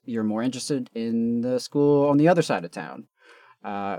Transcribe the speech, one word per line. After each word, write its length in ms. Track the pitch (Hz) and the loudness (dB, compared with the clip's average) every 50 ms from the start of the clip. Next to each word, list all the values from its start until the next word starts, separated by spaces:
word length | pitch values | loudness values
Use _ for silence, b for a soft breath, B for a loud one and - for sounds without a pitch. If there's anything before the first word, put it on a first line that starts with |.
| - | -12
you're 180 | - 117 113 110 | -8 -6 -2 -2
more 200 | 107 107 110 117 | -2 -2 -2 -2
interested 480 | 131 127 127 - - 151 135 123 - - | -4 -4 -4 -6 -4 -4 -4 -6 -8 -8
in 460 | 117 113 117 117 117 117 117 117 120 | -8 -6 -4 -2 -2 0 0 -2 -2
the 180 | 117 123 127 123 | -2 -2 -2 -4
school 500 | - - - 147 143 147 147 143 143 147 | -4 -4 0 2 4 4 6 4 4 4
on 100 | 143 143 | 4 6
the 100 | 151 165 | 6 6
other 140 | 185 170 156 | 6 4 2
side 220 | - 123 92 85 | 0 0 -4 -4
of 60 | 87 | -8
town. 380 | - - 80 69 64 - - _ _ B B B B B B B B B - | -12 -12 -12 -12 -12 -16 -18 _ _ B B B B B B B B B -12
Uh, 320 | 104 101 101 101 98 98 | -8 -6 -6 -4 -6 -6